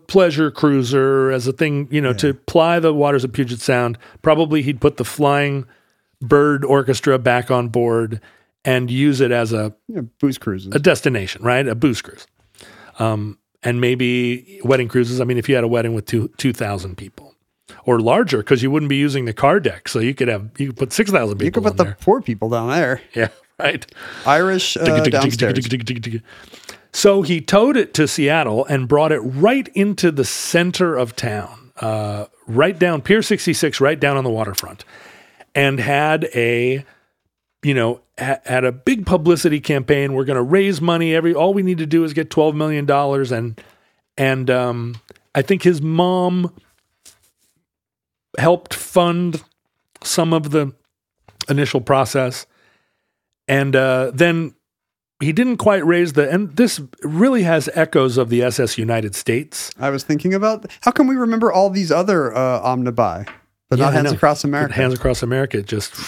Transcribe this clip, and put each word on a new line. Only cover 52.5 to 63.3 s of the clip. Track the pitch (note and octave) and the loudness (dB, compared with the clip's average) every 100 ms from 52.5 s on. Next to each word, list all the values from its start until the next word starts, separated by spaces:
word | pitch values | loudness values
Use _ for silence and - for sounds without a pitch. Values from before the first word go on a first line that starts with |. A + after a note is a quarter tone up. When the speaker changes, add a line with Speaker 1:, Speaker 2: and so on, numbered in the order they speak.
| _ _ _ _ _ _ _ _ _ - | _ _ _ _ _ _ _ _ _ -2
Speaker 1:
And, | C3+ C#3 C3 | 0 2 2
uh, | C3 B2+ C3 B2+ | 2 0 0 2
then | E3+ E3+ D#3+ - _ _ _ _ _ - | 2 2 -4 -10 _ _ _ _ _ -6
he | C#3 | -2
didn't | D#3+ B3 A#3+ | 0 0 2
quite | G#3+ G3 D#3+ | 2 2 4
raise | F3 F3 | 2 2
the, | C#3+ C#3+ | 0 0
and | E3+ G3+ C#3+ | 0 -2 0
this | A#3 - C#3 - | 0 0 -10 -10
really | D3 D#3 B3 B3+ | -6 0 2 2
has | F3+ E3 C3 - | 2 0 0 -2
echoes | D#3+ D#3+ C3 B2 | 0 2 2 2
of | A#2 | 0
the | A#2+ | 2
S | B2 A#2+ | 0 0
S | A#2+ - | -2 -2
United | A2+ A#2 G#2+ G2 | -2 -2 -4 -6
States. | - A#2+ D#3 - - - | -4 -4 -4 -12 -14 -6
Speaker 2:
I | C3+ | -4
was | C#3 - | -4 -2
thinking | D3+ F#3 F#3+ | -2 -2 -2
about, | G#3+ A3 - - | -2 -4 -8 -14
how | - | -6
come | - C4 | 0 0
we | C4 | 0
remember | A#3 A3+ A3+ | -2 0 0
all | F3 G3 | 2 0
these | F#3+ F3 | 0 0
other, | D3+ F#3 F#3 C3 A2 | 0 0 0 0 -2
uh, | C3 B2 | -2 -2
omnibi, | A2 B2+ B2 A#2 G#2+ E2+ G#2 | -2 -2 -2 -2 -2 -2 -10